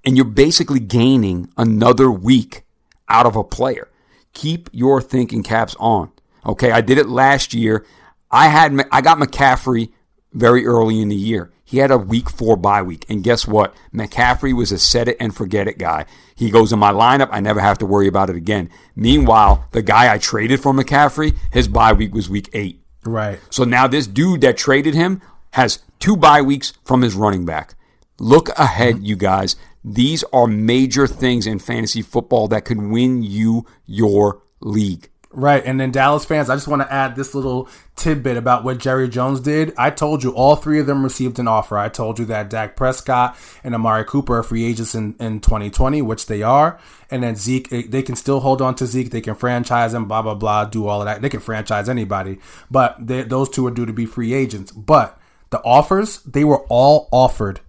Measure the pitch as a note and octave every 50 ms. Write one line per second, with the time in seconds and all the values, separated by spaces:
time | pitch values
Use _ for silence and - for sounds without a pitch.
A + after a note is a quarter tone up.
0 | _ C3+ B2 B2+ C3 A2+ G#2+ C3+ C#3 D#3 E3+ - E3 - C#3+ B2+ A2+ F#2+ A#2 A#2
1 | A#2 C3 C3+ B2+ G#2+ F#2+ F2+ F2 - - _ - A#2 A2+ A2 G2+ A2+ A#2+ B2 C3
2 | C3+ C3 A2 F2+ F#2 A#2 C3 A#2+ G#2+ - - - _ _ _ _ _ _ _ _
3 | _ - G#2+ A#2 B2 A#2+ G#2 A2 G2 - - - B2+ C3 A#2+ - - _ _ _
4 | _ _ _ _ _ _ _ - - D3+ E3 E3+ - - - A#2+ B2 C3 C#3 C3
5 | B2+ - - C3 B2 A#2 A2+ A2+ F#2 - A2 A2+ - - - - - A#2 A2 G2
6 | D#2+ - _ _ _ _ _ _ _ A2 G#2+ - B2+ A#2+ A2+ A#2 A2+ A2+ C3 C#3+
7 | C3+ G#2+ B2 B2 C3+ C#3 C#3 C3+ - - - A#2 A2+ G#2+ A2 G#2+ - _ _ _
8 | _ _ _ _ _ _ - C#3+ D#3 D#3 D3+ D#3 D#3+ D3+ C#3 C#3 C3+ - - C#3
9 | C3 D#3+ E3 D3+ C#3+ - - - C#3 C3+ B2+ B2+ - C3 B2 A2+ A2+ A2 _ _
10 | _ _ _ _ _ _ - G#2+ A#2+ A#2 B2 B2+ B2 A#2+ A#2+ A#2 A2+ A2 A2 A2
11 | G#2+ G#2 G2+ G2 G2 A2 A2+ G2 E2+ - _ _ _ _ A#2+ B2+ C#3 C3+ C3 A#2+
12 | G2 F#2+ A2 A#2+ - - - - A2 A2 A2+ F#2 E2+ G2+ G2+ G#2 F#2 F2+ E2 -
13 | - - G#2+ G#2 F#2 A#2 A#2 A2+ - - G#2+ G#2+ G2+ - _ _ _ - - A#2
14 | G#2+ G2 - - A#2+ B2 B2+ - - C3+ B2+ A#2+ A#2 F#2+ G2+ F#2 - - - A#2+
15 | A#2 A#2+ A#2 - B2 A2 F#2+ - G#2+ F2+ G#2 G#2 G2+ G#2 - - F#2 E2 E2 D2+
16 | D2+ - - _ _ _ _ - A#2+ G#2+ G2+ A2+ A2 G2+ A#2 G#2+ G#2 G2+ G2+ G2+
17 | A#2 B2 C3 C#3 C3+ - - G#2+ G2 G#2 G#2+ G#2 G2 G#2 G2+ - A2 F#2+ G2+ G2+
18 | G2 G2 F2+ G2 F#2+ F#2 F2+ E2+ E2 G#2 G#2+ G2 E2+ E2+ _ _ _ _ _ -
19 | G#2+ A#2 C#3 D3+ C3+ A#2 A2+ A2 G#2 G2 G2+ - - - - A2+ G#2+ F#2+ G#2 A2+
20 | B2 A#2+ G#2+ G#2 - - - G#2+ G#2+ A#2 C3+ C3 - C#3+ C3+ C#3 B2+ - D3 C#3+
21 | D3 C#3 - D3+ D#3 D3+ - - - - - B2+ A#2+ G2+ - A#2 A2 A2+ A2 G#2+
22 | A2+ G2 F#2+ A2 F#2+ F2+ G2 G#2 G2 - - A2 G#2 F#2 - _ _ _ _ _
23 | - A2+ A2+ A2 G#2+ G#2 G2+ - - _ - - B2+ A#2+ A#2+ B2 C3 C3+ C3 D3+
24 | C3 G2+ G2 B2 D#3+ F#3+ F3+ D3 C#3 B2+ A#2 - - D3 C3+ C#3 D3 D#3+ C#3+ D#3+
25 | E3+ F#3 F#3+ F#3 - - - - - - - - B2+ G#2 - - _ _ _ _
26 | - F#3 G#3+ E3+ D3+ D3+ D3 D3 C#3 C3+ C#3+ C#3 - - - _ _ - C3 B2+
27 | B2 A#2 F#2+ G2 G#2+ G#2 G2 F#2 F2 E2+ D#2 D2+ D2+ - - - _ _ _ _
28 | _ _ _ _ A#2+ A2 C3+ D#3+ D#3 - - - D3 A#2+ E2 F2+ A#2+ A#2+ A#2 G2
29 | G2+ G#2 G#2+ F#2 G2+ F#2+ F#2+ G2 F#2+ F#2+ - - - - - _ - A2+ G2+ A#2
30 | B2 C#3+ D#3+ D#3 - - - B2+ A#2+ A#2 G#2+ G#2 A2 A2+ A#2+ C3 C3+ C3 - C#3
31 | C#3 B2+ - - C3 B2+ B2 A#2+ G2 A2+ A2 F#2+ - - A#2+ A#2 A2 G2+ - A#2
32 | G2+ - - A#2+ - _ B2+ A2+ G#2+ G2 A2+ G#2+ - - A#2+ G#2 G#2 G2+ A2 A#2
33 | B2 B2+ C3 B2 A2+ G2+ G2 G#2+ A2 A2+ A2+ A#2 A#2+ _ _ _ _ - G2+ G2+
34 | A2+ G#2 G2 G2+ G#2 G2+ G2 - _ _ _ _ - G#2+ G#2 A2 G#2 G2 F2+ E2
35 | - _ _ _ _ _ - C3+ C3 C#3+ C#3+ C3+ - B2+ C3 C3 C3+ B2+ B2 C#3
36 | C3 C#3+ D3 D3 - - E3 D3+ C#3 A#2+ C3 C#3+ C#3+ D3 D3 C#3 C3+ - C3+ C#3
37 | C3+ C3 A#2+ C3+ C3+ C3+ - C#3 C3 C3+ B2 B2+ B2+ - - - _ _ _ -
38 | - E3 D#3 C#3 A#2+ C3+ A#2+ A#2+ A2+ C3 B2 A#2 A2+ C3 C3 A#2 - C3+ C3 C3
39 | C3 B2 A2 B2+ B2 C3+ C#3 B2+ B2 D3 D3+ D#3 D#3+ D#3 - - B2 - - -
40 | D#3 D3+ D3+ C#3+ B2+ B2+ - A2+ B2+ C#3 D3+ D3 - D#3 D3+ D3+ C#3+ C#3 C#3+ C3+
41 | C3+ C3 - - C3 B2+ A#2+ B2+ A#2+ A2+ A2 G#2+ G2+ - G#2 G2+ G2+ A2 - -
42 | A#2 A2 A2 A2+ A#2 G#2+ A2 G#2 G#2+ G2+ A#2 A2 G#2+ G2+ _ - C3 B2+ B2+ -
43 | - - B2+ B2 B2 B2 - - - - - - - C3 A#2+ A2+ A2+ A2+ A2 A2
44 | G#2+ - - C#3+ C#3 - B2 A#2 A2 - A#2 A2+ A#2 A#2 A#2 A2 A#2 - - A2+
45 | G#2+ G#2 A2+ _ A#2+ A2+ A2 G#2 - - A2+ G#2+ G2+ G2+ - - B2+ C3 D3 D3+
46 | C3+ A2 A2 - - - A2 G#2 G#2 A2+ C3 C#3+ D3+ E3+ E3 - _ - - _
47 | _ _ C3+ B2+ B2 A#2 A2 G#2 F#2+ A#2 C3 C3 B2+ - B2+ A#2+ A#2 A2+ A2+ C3+
48 | C3 C3 B2 - - C3+ C#3 C3+ B2 C3+ C3+ C3 C3 C3 C3 - C3 A#2 A2 B2+
49 | B2+ B2 - A2+ A2 A2 G#2 - - B2 B2 A#2+ A#2+ - B2 A#2+ A#2 A2 A#2 A#2+
50 | A2 G2+ G#2+ A2 G#2+ A2 G#2+ G2+ A2 G#2+ G#2 G#2+ G#2+ G#2 G#2+ A2 G#2 G#2 G#2 G#2
51 | G#2 G#2 G#2+ G#2 B2 C3+ - G#2+ - - A2 G#2+ G#2 - A2 G#2 G2+ A#2+ B2+ A#2+
52 | G#2+ F#2+ G2+ F#2+ F#2+ F#2+ F#2+ - - - - - - _ B2+ C3+ B2 A2+ - -
53 | A#2 A2+ B2+ B2+ B2+ A2 B2+ C3 C3+ C3 - - B2+ B2 B2 B2 A#2+ A2 A2 A#2
54 | A#2 A2 - B2+ A#2 A2+ B2+ C#3 C3 A2+ A2 G2+ F#2+ - - G#2+ G#2 - D#3 C#3+
55 | A2+ - - _ _ _ _ _ _ _ - - - A#2 A#2+ C#3+ D3 - F#3+ F#3+
56 | G#3+ G#3+ - - _ C3+ - C#3 D3+ D3+ C#3+ - - - A#2+ A#2+ C3 C#3+ D3+ D3+
57 | - - - B2+ B2+ A#2+ - - A2 G2 F#2+ - -